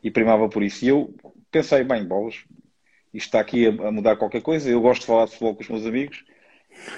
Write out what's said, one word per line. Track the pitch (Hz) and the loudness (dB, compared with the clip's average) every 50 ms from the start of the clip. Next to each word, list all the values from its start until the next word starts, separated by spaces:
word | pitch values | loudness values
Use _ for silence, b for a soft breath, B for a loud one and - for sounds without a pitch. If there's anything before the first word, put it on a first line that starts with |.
E | - 110 | -10 -4
primava | - 117 110 113 110 107 110 104 | 0 0 4 4 4 4 2 0
por | 107 110 | 0 -2
isso. | 101 101 - - 117 | -2 -2 -4 -2 0
E | 127 | 2
eu | 139 147 - - - - _ - _ - _ _ | 2 2 0 -4 -10 -20 _ -20 _ -20 _ _
pensei, | - 160 143 - 151 135 | -2 -2 0 2 2 2
bem, | 127 131 127 110 101 | 2 0 -2 -4 -2
bolas, | 87 92 98 107 113 - - - _ - - _ _ _ _ _ _ _ _ _ _ - | -4 -4 -4 -4 -6 -10 -14 -20 _ -20 -20 _ _ _ _ _ _ _ _ _ _ -14
isto | 107 - - | -14 -8 0
está | - 113 | 0 0
aqui | 107 - - 120 117 | 0 0 2 4 4
a, | 110 104 - 98 107 | 4 2 0 -4 -4
a | |
mudar | 110 107 101 113 107 | -4 0 2 2 2
qualquer | - 110 104 - 117 | 2 0 -4 -4 -4
coisa. | - - 160 156 143 131 | -2 -2 -2 -2 0 0
Eu | 120 120 | 0 4
gosto | 113 123 123 - | 4 4 2 2
de | - | 0
falar | - 113 113 113 | 2 2 2 2
de | 107 | 0
futebol | - - 117 113 104 | -2 -4 -4 -4 -4
com | - | -4
os | 107 - | -10 -8
meus | 113 110 107 | -8 -6 -6
amigos. | 113 110 127 143 143 - - - B B B B B B B B B B B B B B | -6 -6 -6 -6 -8 -12 -20 -20 B B B B B B B B B B B B B B